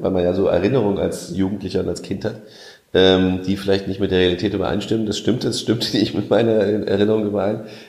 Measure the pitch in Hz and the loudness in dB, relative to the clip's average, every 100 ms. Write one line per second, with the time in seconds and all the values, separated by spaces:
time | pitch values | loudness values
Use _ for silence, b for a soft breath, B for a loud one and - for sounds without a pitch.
0 | 98 92 87 92 90 87 101 135 101 98 | -2 0 0 2 2 2 2 2 0 0
1 | 87 - - 95 95 101 92 95 90 87 | -2 -4 -8 -2 -2 -2 -4 -4 -4 -6
2 | - 95 107 113 - B B B _ 87 | -6 -6 -6 -8 -16 B B B _ 4
3 | 92 92 92 92 95 95 98 98 98 95 | 6 6 4 0 -2 -4 0 0 0 -4
4 | 98 92 90 87 107 98 90 95 - 113 | 0 2 2 2 -2 -2 -2 -4 -2 -2
5 | 107 101 - 131 - - - 117 - - | -2 -4 -2 0 -2 -4 -2 -2 0 0
6 | - - 101 107 113 107 101 107 - 98 | 0 -2 0 2 4 2 2 0 0 2
7 | 104 110 104 101 98 117 B B | 2 2 0 -2 -2 -4 B B